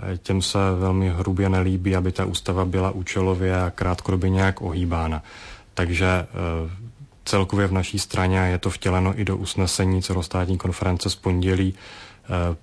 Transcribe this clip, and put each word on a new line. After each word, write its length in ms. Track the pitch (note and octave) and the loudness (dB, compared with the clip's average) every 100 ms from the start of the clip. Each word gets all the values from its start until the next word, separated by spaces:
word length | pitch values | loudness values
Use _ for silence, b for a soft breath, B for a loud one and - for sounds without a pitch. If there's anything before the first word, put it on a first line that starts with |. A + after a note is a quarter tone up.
| F#2+ F#2 | -4 -6
těm 180 | - F#2+ | -2 0
se 180 | F#2 G2+ G2 F2+ | 0 2 2 2
velmi 300 | F#2+ F#2+ F#2+ | 2 2 2
hrubě 400 | E2+ F#2 F#2 F#2+ | 0 0 2 2
nelíbí, 460 | F#2 F#2 F#2 F#2+ F#2 | 4 2 2 2 2
aby 160 | F#2 | 2
ta 140 | F#2 F#2 | 0 -2
ústava 400 | F2 - F#2 F#2 | -2 -2 0 0
byla 260 | F#2+ F#2+ | 2 0
účelově 720 | F#2+ F2+ G2+ F#2+ F#2 F#2+ F#2 | -2 -4 0 2 2 2 2
a 80 | F2+ | 0
krátkodobě 600 | - F#2 F2+ - F#2 F#2+ | -2 -2 -2 0 0 2
nějak 320 | F#2+ F#2+ F#2+ | 4 2 0
ohýbána. 600 | F#2 D#2+ F2 E2 D#2+ D#2 B B B B - | -4 -2 0 0 -2 -4 B B B B -10
Takže, 320 | - E2+ E2+ F#2 | -4 -2 2 2
eh, 220 | F#2 E2+ - F2 E2 D#2+ F#2 A#2 - - - - | 2 -2 -4 -4 -2 -4 -8 -14 -18 -20 -14 -2
celkově 420 | G2+ F#2+ G2+ G2 | 0 2 2 2
v 40 | |
naší 280 | F#2+ F2+ G2 | 0 0 -4
straně 380 | - - F#2 F#2+ | -4 0 2 2
je 180 | F#2 F2+ | 2 0
to 120 | G2 | -2
vtěleno 500 | - G2 F#2 F#2 G2 | -2 0 2 2 0
i 60 | G2 | -2
do 120 | F#2+ | -2
usnesení 640 | F#2+ - F#2 - F#2+ F#2 | -2 -2 0 2 2 2
celostátní 560 | - F#2 E2 F#2 F2+ F#2 | 0 -2 -2 -2 0 0
konference 520 | F#2 F2+ F#2 F2+ F2+ | -2 -2 0 0 -2
z 60 | - | -2
pondělí. 580 | F#2+ F2+ F#2 F#2 F#2+ | 0 2 2 2 2
Eh, 840 | F#2+ - - - - - F2+ F2 E2 | -2 -10 -20 -20 -18 -6 -2 -2 -2